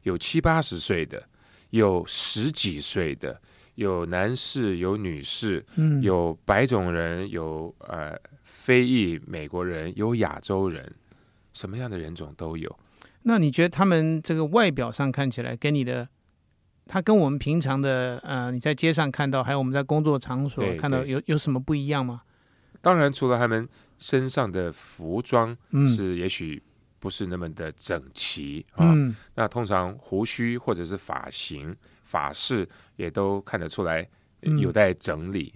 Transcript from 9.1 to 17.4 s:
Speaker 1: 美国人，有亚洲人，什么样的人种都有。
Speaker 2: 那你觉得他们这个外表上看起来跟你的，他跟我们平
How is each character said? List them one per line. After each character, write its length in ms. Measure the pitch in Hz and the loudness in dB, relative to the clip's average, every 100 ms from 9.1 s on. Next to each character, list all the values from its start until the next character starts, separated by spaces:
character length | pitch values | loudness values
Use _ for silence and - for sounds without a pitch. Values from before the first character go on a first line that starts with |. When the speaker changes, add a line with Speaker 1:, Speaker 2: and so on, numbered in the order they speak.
| 82 - | -2 -8
Speaker 1:
美 220 | 87 76 | -10 -8
国 160 | 90 | -6
人， 260 | 90 82 80 92 | -4 -4 -6 -4
有 180 | 107 117 | -2 0
亚 220 | 95 71 | 0 -2
洲 280 | - 95 95 | -4 0 0
人， 260 | 78 67 - _ _ _ _ _ | -4 -12 -20 _ _ _ _ _
什 140 | - 95 | -14 -12
么 100 | 107 | -10
样 120 | 127 | -8
的 60 | 95 | -8
人 180 | 78 | -8
种 200 | 85 76 71 | -10 -12 -10
都 220 | 82 82 | -8 -6
有。 200 | - - _ _ - _ | -8 -12 _ _ -20 _
Speaker 2:
那 160 | 233 226 | 2 4
你 120 | 156 | 4
觉 120 | 127 | 4
得 80 | 170 | 2
他 160 | - 196 | 4 4
们 340 | 165 160 160 | 4 2 0
这 140 | 151 | -2
个 100 | 160 | -2
外 260 | 151 202 208 | 2 4 4
表 220 | 131 120 | 2 -4
上 180 | - 139 | -2 -2
看 200 | 131 139 | 0 -2
起 100 | 123 | -2
来 160 | 123 120 | -6 -2
跟 180 | 147 | 0
你 100 | 147 | 0
的， 240 | 123 123 123 _ _ _ _ _ _ _ _ | 0 -4 -6 _ _ _ _ _ _ _ _
他 160 | 190 | -2
跟 120 | 180 | 4
我 140 | 214 147 | 6 6
们 100 | |
平 220 | 139 | 2